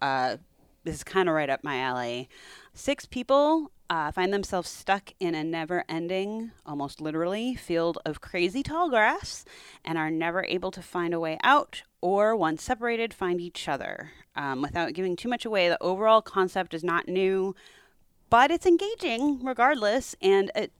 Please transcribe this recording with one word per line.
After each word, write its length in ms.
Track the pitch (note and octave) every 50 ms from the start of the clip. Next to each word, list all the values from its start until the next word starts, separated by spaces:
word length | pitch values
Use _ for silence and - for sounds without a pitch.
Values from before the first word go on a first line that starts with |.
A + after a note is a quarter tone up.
uh, 360 | C#3 C3+ C3+ C3 B2+ B2+ A2+ - - _ _ _ _ _ _ _ -
this 120 | E3 D3+
is 80 | D3 -
kinda 280 | - - F#3+ F#3 F3
right 180 | D#3 D#3 D3 C#3
up 140 | C3+ - -
my 160 | D3 C3+ B2+
alley. 500 | C3 C3 B2+ B2 B2 A#2+ A#2+ B2 C3 - - - - - - - - - -
Six 320 | - - C4+ C#4+ - -
people, 680 | - - B3+ B3 - C4+ C#4+ D4 D4+ D#4+ D#4+ D4+ C4+ - _ _ -
uh, 220 | F3 E3 D3+ D3+
find 220 | - - F3+ F#3+ G3+
themselves 360 | G3+ F#3 - G#3 F3+ E3 -
stuck 440 | - - - C#3 F#3+ G3+ - - - -
in 160 | F#3 E3+ E3
a 80 | D#3 D#3
never-ending, 1080 | E3 E3 E3 D#3+ D#3 F3+ F3 - - E3 E3 E3+ E3+ F#3 F#3 G3 G#3 G#3+ A3+ A3+ A3+ - _ _
almost 360 | D#3+ D3 C#3+ C#3 C#3 - -
literally, 540 | D3+ D#3 D3+ D#3+ E3+ F3 G3 G#3+ A3+ B3+ B3
field 420 | - - - E3+ E3 E3 E3+ D#3+ - -
of 160 | D#3 D3 -
crazy 420 | - - - F3+ F3 F#3 F#3 C4+ C#4+
tall 260 | - D4+ E4 F4+ E4
grass 560 | B3 A3 G#3+ A#3 D4+ G4+ - - - - - - - - - - - - -
and 140 | D#3 E3
are 140 | E3 D#3 D#3
never 320 | D#3+ D#3+ D#3+ E3+ E3+ F#3+ -
able 260 | - - F#3 F3+ F#3+
to 100 | - F#3
find 320 | F3 - - F3+ E3+ E3+ F3
a 60 | E3
way 180 | E3 D#3+ D#3+ - -
out 400 | B3 C#4 D4 - - - - - _ _ _
or, 340 | - F3+ G3 G3+ G#3 A3 A3+
once 280 | G#3+ E3+ D#3 D#3+ D#3+ -
separated, 500 | - B3+ A3 A#3+ A#3+ A#3 A3+ A#3 A3 -
find 280 | - G3 F3+ F3+ F3
each 260 | F3 F3 - - -
other. 440 | D#3 C#3+ C3 F#2+ - - - - D3+ - - - _ _
Um, 260 | - C#3+ C#3 C#3 B2+
without 320 | C#3+ - - F3 E3 - -
giving 220 | F3+ F#3+ F#3 F3
too 140 | E3 - A#3+
much 160 | B3 A#3 -
away, 240 | A#3 G#3+ G3 F3 F3
the 120 | E3 -
overall 400 | - F3 F#3 F#3+ G#3+ A3 A3 A3
concept 520 | A3 - - G3 F#3 F3+ - F#3+ F3+ - -
is 100 | E3 D#3+
not 240 | F3 E3+ E3+ -
new, 480 | - F3+ F#3 F#3+ F#3+ F#3+ F#3+ F#3+ G3 F#3 - - - - - _ _ _ _ _ _ _ _ _ _
but 220 | A3+ A#3 C4 D4
it's 140 | E4+ E4+ -
engaging 800 | F#4+ E4+ E4+ G4 G4+ A#4 - F#4 D4+ A3+ A3+ C4+ D4 C#4+ B3+ B3
regardless, 720 | C4+ B3+ A#3 A#3+ C4+ D4+ B3 G#3+ G3+ A3 C4 - - - -
and 300 | - F#3+ G3 G3 G3 - -
it, 160 | - - - - _